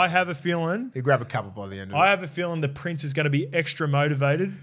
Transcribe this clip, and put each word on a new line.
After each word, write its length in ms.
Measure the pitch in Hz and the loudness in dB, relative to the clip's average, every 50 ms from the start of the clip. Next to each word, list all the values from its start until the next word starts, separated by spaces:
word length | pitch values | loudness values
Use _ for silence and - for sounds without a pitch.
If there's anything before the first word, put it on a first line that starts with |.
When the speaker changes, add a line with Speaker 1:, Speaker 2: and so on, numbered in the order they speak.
| 180 | 4
Speaker 1:
couple. 40 | 175 | 4
Speaker 2:
have 180 | 170 185 180 175 | 4 2 2 0
a 60 | 165 | -2
feeling 560 | 135 - 175 175 170 165 165 185 226 262 254 - | -4 -2 -2 0 0 0 0 -2 -2 -4 -6 -6
Speaker 1:
He'll 80 | 135 123 | -2 2
grab 180 | - - 110 | 2 2 2
a 40 | 120 | 2
couple 240 | - - 113 101 98 | -2 -4 -4 -4 -6
by 180 | 95 104 98 | -8 -10 -10
the 120 | 95 98 98 | -8 -8 -8
end 120 | 98 95 | -8 -4
of 60 | 98 | 2
Speaker 2:
I 100 | 151 180 | 4 4
Speaker 1:
it. 20 | 196 | 4
Speaker 2:
have 140 | 202 180 185 | 4 2 -2
a 40 | |
feeling 320 | 143 139 170 175 170 170 160 | -6 -6 -4 -4 -4 -2 -2
the 60 | 151 135 | -2 -4
Prince 340 | 143 - - 175 170 143 151 | -4 -4 -8 -6 -4 -4 -4
is 80 | 143 135 | -2 0
gonna 160 | 160 151 147 | 0 2 2
be 240 | 143 147 185 - - | 2 2 0 0 0
extra 340 | 170 156 - - - 160 | -2 0 0 -2 -2 0
motivated 640 | 143 139 143 143 151 147 135 139 139 147 170 190 196 196 - | 0 2 2 2 2 2 2 2 2 2 2 0 -4 -6 -10